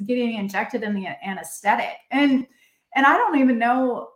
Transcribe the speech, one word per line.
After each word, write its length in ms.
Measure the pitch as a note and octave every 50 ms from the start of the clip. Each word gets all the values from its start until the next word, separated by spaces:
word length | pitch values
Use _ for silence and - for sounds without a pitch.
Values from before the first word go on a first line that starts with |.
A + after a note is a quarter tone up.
| G3+
getting 320 | G#3 B3 B3 A#3+ A#3 A3+
injected 480 | G#3 G3 G3 G3 F#3+ A3+ - - A3+ A3
in 100 | G#3+ G3+
the 140 | G3 F#3+ E3+ - - -
anesthetic. 760 | G3 F#3+ F3 E3 - - - - G#3 A#3 A#3 - - - - - _
And, 340 | B3 C#4 C#4+ C#4 C4+ C4+ B3+ - _ _ _ _ _ _ _ _ -
and 100 | C4+ C#4
I 120 | C#4 D#4+ G#4+
don't 220 | A#4+ G#4 D#4+ C#4
even 180 | C4 B3+ B3+ A3+
know, 500 | A#3 A#3+ B3 C4 C4 B3 A#3 - - - -